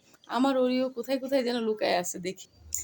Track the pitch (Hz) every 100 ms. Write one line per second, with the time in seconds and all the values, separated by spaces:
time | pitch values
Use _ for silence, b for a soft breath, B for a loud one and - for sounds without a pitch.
0 | b b - 233 269 262 254 254 262 240
1 | 240 269 254 277 240 247 220 214 208 180
2 | 180 190 175 185 - - - B